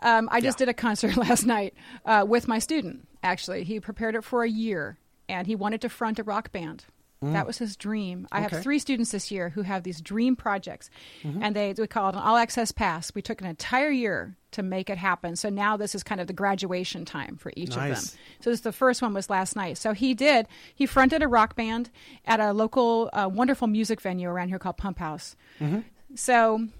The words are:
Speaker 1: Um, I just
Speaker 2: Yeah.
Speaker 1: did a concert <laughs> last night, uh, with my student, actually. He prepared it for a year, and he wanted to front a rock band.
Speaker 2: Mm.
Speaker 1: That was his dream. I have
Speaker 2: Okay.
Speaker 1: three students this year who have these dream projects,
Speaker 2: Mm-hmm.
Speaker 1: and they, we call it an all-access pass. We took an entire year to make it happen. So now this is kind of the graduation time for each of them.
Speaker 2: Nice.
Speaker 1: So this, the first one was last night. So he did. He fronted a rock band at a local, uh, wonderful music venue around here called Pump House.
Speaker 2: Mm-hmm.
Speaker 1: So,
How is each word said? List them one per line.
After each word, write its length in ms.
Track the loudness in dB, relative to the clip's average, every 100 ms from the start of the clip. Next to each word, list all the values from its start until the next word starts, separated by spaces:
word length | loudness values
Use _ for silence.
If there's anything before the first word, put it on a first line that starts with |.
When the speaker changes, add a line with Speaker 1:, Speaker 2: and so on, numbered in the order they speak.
Speaker 1:
Um, 280 | 4 6 6
I 80 | 2
just 180 | 2 2
Speaker 2:
Yeah. 80 | 0
Speaker 1:
did 20 |
a 40 |
concert 440 | 2 0 0 2 2
<laughs> 0 |
last 280 | 4 4 4
night, 280 | 2 0 -8 -20 -6 4
uh, 200 | 4 6
with 200 | 2 2
my 120 | -2
student, 480 | 0 -2 -2 -10 -18 -4
actually. 440 | -2 -2 -4 -6 -4
He 140 | -6
prepared 340 | -8 -4 -2 -2
it 80 |
for 200 | -2 0
a 60 | 0
year, 480 | 0 -2 -2 -4 -10 _ _ -8
and 180 | -6 -2
he 80 | -2
wanted 260 | -2 -2
to 80 | -4
front 280 | -4 -4 -2
a 40 |
rock 280 | -2 -4 -4
band. 320 | -8 -10 -12 -18 _ _ -8
Speaker 2:
Mm. 120 | -2
Speaker 1:
That 140 | -2 -2
was 100 | -4
his 180 | -8 -6
dream. 500 | -6 -4 -4 -8 -6
I 100 | -4
have 120 | -2
Speaker 2:
Okay. 80 | -2
Speaker 1:
three 180 | 0 0
students 320 | 0 -2 -2
this 200 | -4 -4
year 180 | -4 -4
who 140 | -4
have 200 | -4 -4
these 160 | -6 -10
dream 340 | -6 0 2 2
projects, 520 | 0 -2 -4 -14 -18 -20 -20 -12
Speaker 2:
Mm-hmm. 200 | -6 -2
Speaker 1:
and 120 | -2 0
they, 180 | -2 -2
we 100 | -2
call 220 | 0 0
it 60 | 0
an 60 |
all-access 500 | 4 4 4 0 -2
pass. 400 | 0 -2 -2 -6
We 80 | -8
took 180 | -8 -8
an 60 | -8
entire 420 | -8 -2 2 2
year 480 | 2 0 -2 -6 -12 _
to 120 | -6
make 260 | -4 -4 -4
it 80 | -2
happen. 360 | 0 0 -2 -4
So 140 | -4
now 260 | 0 0 0
this 180 | -4 -6
is 80 |
kind 180 | -6 -6
of 60 | -6
the 60 |
graduation 720 | -2 0 0 -2 -4 -4 -8 -8
time 300 | -8 -8 -10
for 160 | -12 -8
each 120 | -6
of 60 | -4
them. 80 | -2
Speaker 2:
Nice. 260 | -4 -6 -12 -20 -6
Speaker 1:
So 120 | -2
this, 100 | 0
the 100 | -2
first 300 | 2 2 4
one 120 | 0
was 160 | -2 0
last 240 | 0 0 -4
night. 200 | -4 -2
So 140 | -2
he 200 | 0 0
did. 340 | 4 6 6 4 -6 -10
He 120 | -2 2
fronted 360 | 6 6 6
a 60 | 4
rock 280 | 6 4 2
band 340 | -4 -4 -6 -10 -20 -8
at 160 | 0 2
a 140 | 4
local, 560 | 2 2 4 4 4 0
uh, 160 | 0 0
wonderful 340 | 2 2 2 2
music 320 | 2 0 -2
venue 300 | -4 -4 -4
around 200 | -4 -4
here 100 | -4
called 180 | -6 -6
Pump 220 | -6 -6
House. 360 | -6 -8 -12 -20 _ -4
Speaker 2:
Mm-hmm. 200 | -2 -2 -4 -16 -16 -6
Speaker 1:
So, 520 | 4 6 6 4 -2